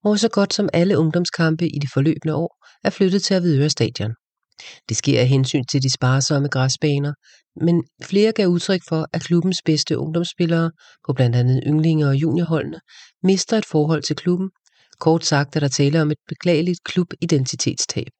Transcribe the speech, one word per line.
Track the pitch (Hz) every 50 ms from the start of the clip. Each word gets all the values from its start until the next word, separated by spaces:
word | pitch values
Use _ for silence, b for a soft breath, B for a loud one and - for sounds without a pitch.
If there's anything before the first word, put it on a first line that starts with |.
hvor | _ 208 208
så | 208 214 226
godt | - - 202 190 -
som | - 208 180 -
alle | 170 170 190 202 -
ungdomskampe | 165 156 151 170 175 - - - 170 160 160 160 175
i | 170 - 147
det | 143 135 -
forløbne | - 139 160 160 151 - 160 156
år | 147 165 170 _ _ b b b b b
er | -
flyttet | 185 - 202 185 180 202 190
til | - 196
Avedøre | 185 175 175 156 135 143 151
Stadion. | - - 120 - - - 101 107 113 _ _ _ _ _ _ _ _ B B B B B B -
Det | 113
sker | - - - 139 -
af | 120 127
hensyn | 135 135 131 127 - 147 127 -
til | - 139 131
de | 131 -
sparsomme | - - 127 131 135 135 - 156 143 143 143
græsbaner, | - 131 131 131 127 - - 151 143 143 143 143 147 _ b b b b b _ _ - -
men | 170 170 170 - _ _ _ -
flere | - 190 202 208 220 220
gav | 220 208 180
udtryk | 175 175 - - 196 180 _ -
for, | 165 160 160 - -
at | 170 -
klubbens | - 175 170 165 185 185 - -
bedste | - 156 147 - - 160 -
ungdomsspillere | - 160 160 170 175 170 - _ 175 160 170 165 165 165 160 b b b b b b
på | - 143
blandt | 123 131 120 117
andet | 123 120 123 127 131 -
yndlinge- | - 151 156 156 165 160 156 151
og | 143 135
juniorholdene | 135 151 165 123 165 175 160 165 156 - - 156 160 _ B B B B B B B -
mister | 185 196 185 - - - 220
et | 208
forhold | - - 156 151 151 165 151 143
til | - 151
klubben. | - - 180 180 180 185 190 _ _ _ b b b b b b _
Kort | - 160 160 170 -
sagt | - - 143 143 139 -
er | 156
der | 143 143
tale | 131 - 143 143 143 165 156
om | 151
et | 151 - _ _
beklageligt | 156 _ - 185 175 147 165 175 180 - _
klubidentitetstab. | - - - 180 - - - - 170 165 143 131 - - 127 - - - - - - - - - - - _